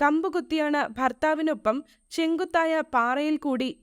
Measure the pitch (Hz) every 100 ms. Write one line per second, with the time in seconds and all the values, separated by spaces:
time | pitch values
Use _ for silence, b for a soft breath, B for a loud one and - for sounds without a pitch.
0 | 294 311 349 339 - 320 302 294 226 226
1 | 262 254 311 311 320 214 214 262 b b
2 | _ - 320 330 359 339 320 320 311 254
3 | 233 269 302 302 294 254 262 -